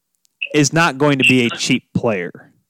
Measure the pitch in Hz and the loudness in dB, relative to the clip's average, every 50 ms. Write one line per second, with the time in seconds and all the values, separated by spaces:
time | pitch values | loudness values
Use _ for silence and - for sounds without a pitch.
0 | _ _ _ _ _ _ _ - - - - 151 143 - 151 165 170 165 131 135 | _ _ _ _ _ _ _ -14 -10 -2 0 0 0 2 2 2 2 2 2 2
1 | 147 147 139 131 123 - 131 127 120 113 - - - - 131 - - _ - - | 0 2 2 2 2 2 2 2 2 0 -2 -4 -2 -2 -2 -2 -4 _ -6 -4
2 | - 120 104 92 87 80 - - - _ _ _ _ _ | -2 -2 -4 -4 -6 -10 -12 -16 -20 _ _ _ _ _